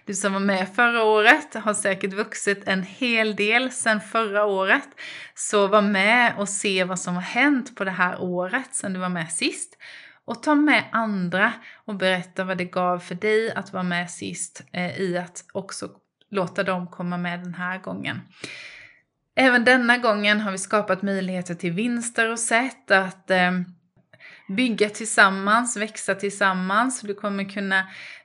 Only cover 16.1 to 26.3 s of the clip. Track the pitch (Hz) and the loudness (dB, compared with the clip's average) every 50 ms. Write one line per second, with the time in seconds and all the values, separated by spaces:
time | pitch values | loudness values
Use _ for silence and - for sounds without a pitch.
16.1 | _ _ _ _ 202 196 175 170 - 208 190 190 185 180 180 175 - - 175 175 | _ _ _ _ -4 -4 -4 -2 -2 -4 -2 -2 -2 -4 -6 -8 -10 -8 -6 -4
17.1 | 175 175 180 175 175 175 180 180 170 180 180 180 185 185 185 190 185 190 - 147 | -4 -4 -4 -4 -6 -8 -10 -12 -10 -8 -8 -8 -8 -8 -10 -10 -10 -8 -8 -8
18.1 | - - - - _ - - - - - - - - - - - - _ _ _ | -8 -8 -12 -14 _ -18 -16 -16 -16 -16 -18 -18 -20 -20 -20 -20 -20 _ _ _
19.1 | _ _ _ _ _ 214 262 262 247 247 226 254 254 254 240 233 240 247 220 - | _ _ _ _ _ 2 4 6 4 6 6 6 6 6 6 4 2 4 4 2
20.1 | 208 208 208 208 214 214 214 208 190 185 - - - 208 202 - 185 185 202 202 | 2 2 2 2 2 2 0 -2 -4 -6 -4 0 0 0 2 0 -2 0 0 -2
21.1 | 196 190 185 185 185 180 175 - 175 170 - 175 165 185 226 247 240 233 233 - | -2 -2 -2 -2 -4 -4 -6 -6 -6 -4 -4 -4 -2 -2 -2 -2 -2 -2 -4 -4
22.1 | - - 226 226 233 226 - - 233 226 254 262 - - _ - 202 190 190 185 | -2 0 0 0 0 -2 -2 0 0 0 0 -2 -6 -10 _ 2 4 4 4 0
23.1 | - - _ - 190 185 180 180 185 180 180 - - _ _ _ _ _ _ _ | -6 -10 _ 0 2 4 4 2 2 0 -2 -6 -10 _ _ _ _ _ _ _
24.1 | _ _ - - - - _ - 190 208 254 240 214 - 208 208 208 - 226 214 | _ _ -20 -20 -20 -20 _ -6 -2 0 0 0 2 0 0 -2 -2 -6 -8 0
25.1 | - 233 208 190 190 190 196 202 214 233 247 233 - 202 214 214 - - - - | 4 6 6 6 4 2 2 2 2 2 2 0 -2 -4 -6 -6 -6 -6 -4 -4
26.1 | 190 190 202 202 | -2 -2 -2 -4